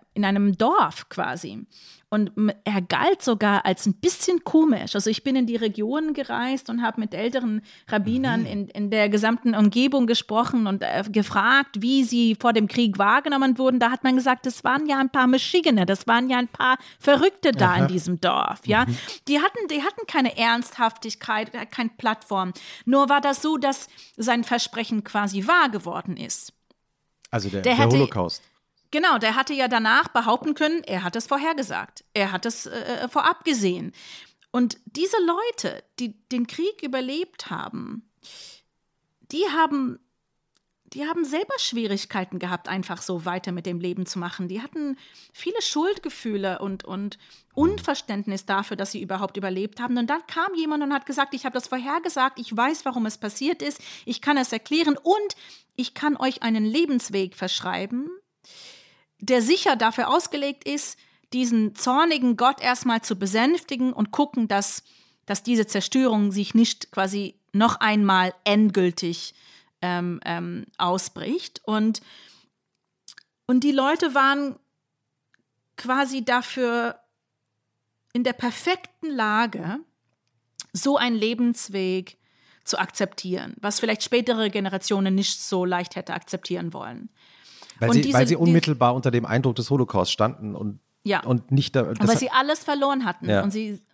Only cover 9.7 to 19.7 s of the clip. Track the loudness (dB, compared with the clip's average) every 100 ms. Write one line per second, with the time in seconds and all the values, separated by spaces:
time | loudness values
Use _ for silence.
9.7 | 4 2 2 2 0 0 0 2 2 0
10.7 | 0 -2 -2 0 0 0 2 4 4 2
11.7 | -4 2 2 2 4 2 4 4 4 2
12.7 | 2 2 2 4 4 2 2 2 4 4
13.7 | 4 2 2 2 2 2 0 -2 -2 0
14.7 | 0 0 0 2 4 4 4 4 2 4
15.7 | 4 4 2 2 2 2 0 -2 0 2
16.7 | 2 -2 -2 4 6 4 2 0 4 4
17.7 | 4 2 0 -2 0 0 0 0 -4 0
18.7 | 2 2 -2 -6 -12 0 2 2 -2 -4